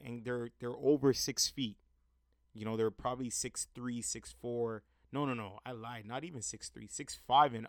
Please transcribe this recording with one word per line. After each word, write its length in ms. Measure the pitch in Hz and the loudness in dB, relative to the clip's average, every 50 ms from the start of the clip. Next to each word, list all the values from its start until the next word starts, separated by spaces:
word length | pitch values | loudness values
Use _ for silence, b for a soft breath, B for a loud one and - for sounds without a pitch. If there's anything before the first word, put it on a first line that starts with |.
| - | -8
and 220 | - 120 120 110 | -8 -8 -6 -4
they're, 240 | 123 123 123 120 120 - - | -2 -2 -2 -4 -6 -8 -8
they're 160 | 127 120 123 | -8 -6 -4
over 380 | 120 139 135 151 139 135 139 123 | 2 6 6 6 8 8 6 6
six 340 | - - - 135 - - | 4 2 -2 0 0 0
feet. 300 | - - 143 131 110 98 _ _ _ _ _ _ _ _ _ _ _ _ _ _ _ - | 0 0 -2 -2 -2 -4 _ _ _ _ _ _ _ _ _ _ _ _ _ _ _ -12
You 120 | 107 107 | -8 -4
know, 120 | 110 110 | -2 0
they're 120 | 110 110 110 | 2 2 2
probably 400 | 95 - - 123 127 127 131 120 | 0 -2 -4 -4 -4 -4 -6 -6
six 380 | - - - 123 - - - - - | -4 -4 -4 -4 -6 -8 -8 -8 -8
three, 260 | 131 123 123 120 120 | -8 -6 -6 -4 -4
six 320 | 110 - - 120 - - - - | -4 -6 -6 -8 -10 -14 -14 -10
four. 420 | - 120 120 120 117 113 110 107 - _ _ _ _ - | -6 -4 -2 0 0 -2 -2 -6 -10 _ _ _ _ -8
No, 140 | - 139 147 | -4 -2 -2
no, 80 | 135 123 | -2 -2
no, 260 | 113 107 95 98 107 - | -4 -6 -8 -10 -12 -12
I 60 | 127 | -12
lied. 340 | 123 113 110 117 120 113 104 | -10 -10 -10 -10 -10 -10 -10
Not 180 | 104 123 135 151 | -8 -8 -8 -8
even 180 | 180 165 120 | -8 -8 -8
six 280 | 104 - - 107 - - | -8 -8 -8 -8 -12 -14
three, 180 | - 120 110 101 | -14 -14 -14 -12
six 280 | - - 113 - - - - | -10 -10 -10 -10 -12 -8 2
five 260 | - 127 139 151 139 117 | 8 8 10 10 8 6
and 140 | 110 113 | -2 -6